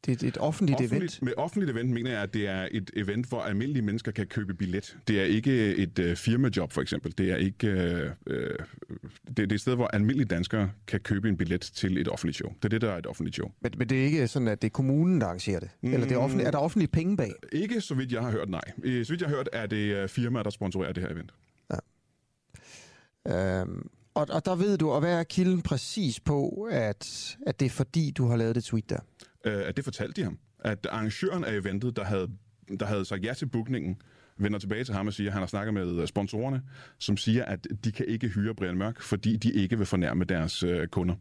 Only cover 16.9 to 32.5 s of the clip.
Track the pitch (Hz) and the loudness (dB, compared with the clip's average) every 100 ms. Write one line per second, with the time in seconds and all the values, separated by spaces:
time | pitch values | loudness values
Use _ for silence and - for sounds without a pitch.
16.9 | 160 170 196 113 - - 151 208 233 - | 2 2 0 -2 -4 -6 -2 0 -2 0
17.9 | 131 131 117 120 107 98 87 - - 127 | -2 0 -2 0 0 -2 -4 -6 -4 0
18.9 | 123 113 170 165 143 131 113 107 107 104 | 0 0 -2 0 -2 -2 -4 -2 0 0
19.9 | 101 98 - 120 123 104 - 98 95 80 | 0 0 0 0 0 -2 -2 -2 -2 -2
20.9 | 85 90 82 - _ _ _ _ - _ | -2 -4 -6 -10 _ _ _ _ -8 _
21.9 | _ _ _ _ _ _ - - - - | _ _ _ _ _ _ -20 -20 -20 -20
22.9 | - _ _ - 87 95 92 90 90 - | -20 _ _ -2 0 2 0 -2 -6 -10
23.9 | _ _ - 147 160 185 175 202 190 156 | _ _ -2 0 0 0 2 2 2 2
24.9 | 139 165 170 165 - 180 180 - 135 - | 2 2 2 0 2 4 2 0 -2 -2
25.9 | - 160 110 - 147 135 190 220 147 110 | -2 0 0 0 0 0 -4 -2 0 0
26.9 | 101 - - - - 285 - 131 - 135 | -2 -8 -10 -10 -6 -4 0 0 0 0
27.9 | 165 151 143 120 120 113 117 - 113 - | 0 0 2 2 4 2 0 0 -2 0
28.9 | - - _ - _ 110 104 98 - 139 | -6 -6 _ -20 _ -2 -2 -2 -2 -4
29.9 | - - - 113 - _ _ - 101 - | -6 -6 -2 -4 -4 _ _ -4 -2 -4
30.9 | 110 110 - 185 180 - 107 95 98 123 | -2 -2 -2 -2 0 -2 -2 -2 -2 -2
31.9 | 120 98 98 90 92 _ | -2 0 0 -2 -6 _